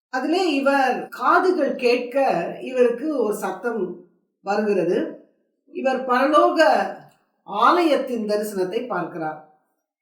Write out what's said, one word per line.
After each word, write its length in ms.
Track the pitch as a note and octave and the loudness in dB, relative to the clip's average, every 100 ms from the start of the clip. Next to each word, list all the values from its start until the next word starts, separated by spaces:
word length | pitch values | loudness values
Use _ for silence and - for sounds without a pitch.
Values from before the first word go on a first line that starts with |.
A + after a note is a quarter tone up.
| _ | _
அதிலே 440 | C4 C#4+ F4 F#4 | -4 -2 0 0
இவர் 540 | C#4+ C4 C#4 C4 G#3 - | 0 2 2 2 -2 -6
காதுகள் 680 | - B3+ F4 F#4 - C4 - | -4 2 2 2 2 0 0
கேட்க 680 | B3 B3 - C#4 B3+ F3 - - | 0 0 -2 0 0 0 -4 -8
இவருக்கு 640 | B3+ B3+ A#3+ A3+ D#4 C#4+ | -4 2 2 0 -4 -2
ஒரு 120 | G#3+ G3 | -2 -2
சத்தம் 640 | G3 - A#3+ A3+ F3+ F3 - _ _ _ | -6 -6 -6 -4 -6 -8 -18 _ _ _
வருகிறது. 840 | G3 G#3 G#3+ F#3+ E3 G#3 D#4+ - _ _ _ _ _ | -4 -2 0 0 0 0 -2 -8 _ _ _ _ _
இவர் 360 | - C4 B3 - | -4 -2 -2 0
பரலோக 540 | B3 C#4 D4+ F4 D#4 D#4 A3+ G3 - - _ _ _ | 2 4 4 4 6 4 4 0 -8 -18 _ _ _
ஆலயத்தின் 840 | - G3+ B3 E4+ D#4+ C#4 - A#3+ G#3 | -10 2 4 4 4 2 0 -4 -2
தரிசனத்தை 600 | G#3 G#3 G3 F3+ G#3+ B3 | -2 -2 -4 -4 -4 -4
பார்க்கிறார். 640 | F#3+ D#3+ E3+ D#3 D#3 - _ _ _ _ _ | -6 -6 -6 -8 -8 -16 _ _ _ _ _